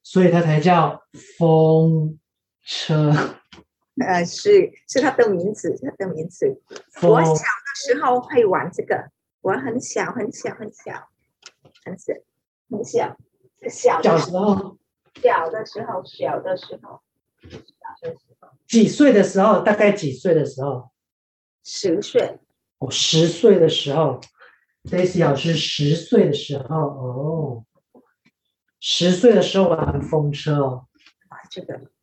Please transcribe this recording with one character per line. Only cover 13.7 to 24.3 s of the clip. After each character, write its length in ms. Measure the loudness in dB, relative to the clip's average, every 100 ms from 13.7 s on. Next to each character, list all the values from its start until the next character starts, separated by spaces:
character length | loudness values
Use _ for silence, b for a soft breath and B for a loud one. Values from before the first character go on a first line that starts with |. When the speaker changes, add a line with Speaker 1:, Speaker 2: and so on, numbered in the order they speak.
| -2 0 2
Speaker 2:
的 80 | 2
Speaker 1:
小 80 | 0
时 140 | 0
候。 440 | -2 0 0 -4 -18 _ _ _ -2
Speaker 2:
小 260 | 0 0 -4
的 160 | -8
时 200 | -10 -12
候， 200 | -10 -12
小 360 | -12 -8 -6 -6
的 180 | -6 -8
时 180 | -8 -20
候， 220 | -20 -20 _ _ _ _
小 120 | -20 -20 _ _ -20 -14
的 140 | -14 -14
时 180 | _ _
候。 80 | _ _ _
Speaker 1:
几 200 | 4 4
岁 260 | 4 4
的 100 | 6
时 160 | 2 2
候？ 220 | 2 4
大 140 | 2
概 160 | 2 2
几 200 | 2 -6
岁 220 | -4 0
的 100 | 0
时 200 | 0 -6
候？ 260 | -8 -8 -12 _ _ _ _ _ _ _
Speaker 2:
十 380 | -16 -6 -2 -2
岁。 380 | 0 -2 -2 -8 _ _ _ _
Speaker 1:
哦， 100 | -8
十 380 | -2 0 2 2
岁 320 | 4 4 6
的 100 | 4
时 240 | 2 -2
候。 260 | -2 -2 -4 -14